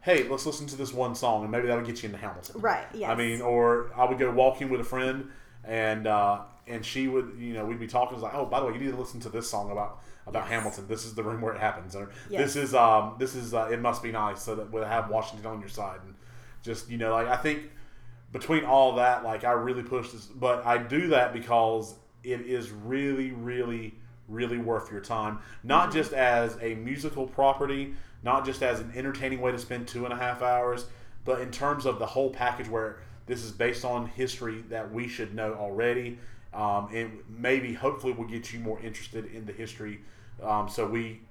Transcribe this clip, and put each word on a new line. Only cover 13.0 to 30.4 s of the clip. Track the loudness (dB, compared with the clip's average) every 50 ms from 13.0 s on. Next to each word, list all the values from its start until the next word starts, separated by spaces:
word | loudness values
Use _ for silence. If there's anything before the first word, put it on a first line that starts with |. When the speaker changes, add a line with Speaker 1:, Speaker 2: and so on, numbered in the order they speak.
| 6 4 -2 -4
Speaker 1:
this | -4 -4 -2
is, | -6 -6 -2 0
uh, | 0 0 2
It | 0 0
Must | 2 0 0 0 -4
Be | -4
Nice," | -2 0 0 0 -2 -4 -6
so | -6 -4
that | -6 -6 -4
we'll | -4 -4 -2
have | 0 0 0 0 2
Washington | 0 -2 -2 -2 -8 -10 -10 -8
on | -8 -8
your | -10 -10
side. | -8 -6 -6 -6 -8 -10 -14
And | -16 -18 -18 -20 -18 -18 -16 -16 -16 -16 -14
just, | -8 -8 -6 -6 -6 -8
you | -6 -2
know, | 0 2 2
like, | 2 4 2
I | 0 2
think | 2 0 0 0 -4 -10 -14 -14 -16 -14 -16 -16 -16 -16 -18 -18 -18 -10
between | -10 -8 0 2 2 2 4
all | 6 8 8 8 8 6 6
that, | 6 6 6 4 0
like, | -2 -4 0 2
I | 2 2
really | 2 2 0 -2 -2
push | -2 -2 -2 -4 -4 -4
this, | -10 -14 -16
but | -16 -10 0 2 4 4 4 4
I | 4 4 4
do | 4 2 2 2 4 6
that | 6 6 6 6 2
because | -4 0 4 6 6 8 6 4 2 -2 -4 -10 -18 -20 -20 _ -16 -6
it | -4 -4 -4
is | -2 -2 -2 -2 -2 -4
really, | -10 -12 -6 -4 -2 0 0 0 0 0 -2 -2
really, | -4 -6 -6 -4 -2 -2 -2 -2 -2 -4 -6 -8 -12 -14 -18 -20 -20 -20 -16 -10
really | -4 -4 -2 -2 0 -2
worth | 0 0 0 0 -2 -4
your | -10 -10
time. | -6 -4 -4 -2 -2 -2 -4 -6 -8 -12 -14 -12 -2
Not | 4 6 6 6 6
Speaker 2:
Mm-hmm. | 4 2
Speaker 1:
just | 0 2
as | 4 4 6 6 6 6 4 2 0 -2
a | -4 -4 -4
musical | -4 -4 -6 -6 -4 -4 -6 -2 -2 -4 -4
property, | 2 6 6 6 6 4 2 -2 0 -2 -4 -4 -6 -8 -8 -10 -14 -8 0
not | 2 2 2 2
just | 0 -2 0
as | 2 2 2 0
an | -2 -6 -6
entertaining | -4 -4 -4 -4 -2 -2 -4 -2 0
way | 0 0 0
to | 0
spend | -4 -6 -6 -6 -6 -6
two | -6 -4 -4
and | -4 -4
a | -2
half | -2 -2 -2 0